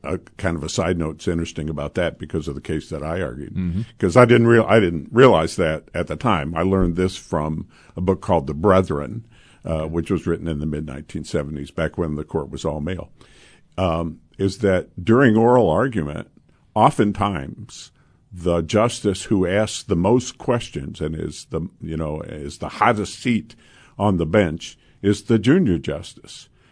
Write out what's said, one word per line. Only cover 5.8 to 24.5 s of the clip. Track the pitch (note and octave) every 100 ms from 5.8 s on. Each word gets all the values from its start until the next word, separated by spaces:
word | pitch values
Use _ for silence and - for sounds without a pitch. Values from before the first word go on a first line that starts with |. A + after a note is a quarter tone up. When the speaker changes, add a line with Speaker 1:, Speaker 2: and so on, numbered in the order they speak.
| -
Speaker 1:
at | E2 E2
the | D#2
time. | B2 F2 D2 E2
I |
learned | F#2 F#2+ F2+ E2+
this | F#2 F#2
from | - E2 D2+ D#2 - _ _ -
a |
book | F#2 F#2+
called | - E2+ C#2
The |
Brethren, | D2 G2 F#2+ F2 D2 C2 A#2 - - _ _ -
uh, | D#2+ D#2
which | E2 D#2+
was | F2+ E2+
written | E2 E2
in | D2
the | D2+
mid | D2+ D2+
nineteen | C2+ - D#2 C#2+
seventies, | E2 C#2+ D2 D2
back | - D#2 -
when | D#2+ D2+
the |
court | D2 D#2+ C#2+
was | D2
all | E2 D2+
male, | D#2 F2+ - - - - - _ _ -
um, | F#2 E2 E2+ D#2 _ -
is | G2 F#2+
that | G2+ F#2 - -
during | F2+ A#2 C3+ G#2+
oral | A2+ B2+ F#2+
argument, | E2+ C3 G#2 D2 D#2 - _ _ _ _
oftentimes | G#2+ A#2+ - G#2 - G#2 E2+ C#2 - G#2+ - - _ _ _ _
the | F2+ E2+ E2+
justice | D#2+ G#2 A#2 - G#2 F#2 -
who | G2+ F2+
asks | G2+ G#2+ -
the | - E2+
most | F#2 B2+ - -
questions | - A#2+ - - C#2 -
and | D#2 D#2+
is | D#2 - -
the, | E2 E2 -
you | D#2+ D#2+
know, | D#2 D#2
is | - D2+ C#2+ -
the | -
hottest | - G#3 G#2 F#2+ -
seat | B2 A2 - - _ _ _ -
on | G#2 F2+
the | D#2
bench | G#2 F2